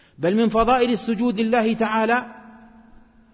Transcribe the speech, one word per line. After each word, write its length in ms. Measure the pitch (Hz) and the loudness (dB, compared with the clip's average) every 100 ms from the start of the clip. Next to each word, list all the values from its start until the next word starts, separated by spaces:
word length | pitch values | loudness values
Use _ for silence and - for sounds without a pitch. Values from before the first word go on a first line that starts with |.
| _ - | _ -6
بل 180 | 160 214 | -2 2
من 120 | 220 | 2
فضائل 420 | 226 226 254 240 | 2 2 2 2
السجود 500 | 220 - 214 247 208 | 0 -2 -2 -2 -2
لله 320 | 220 240 220 | 0 0 0
تعالى 540 | 220 214 220 220 240 233 - - - - - - - _ _ _ | 0 -2 0 0 -2 -4 -16 -20 -20 -20 -20 -20 -20 _ _ _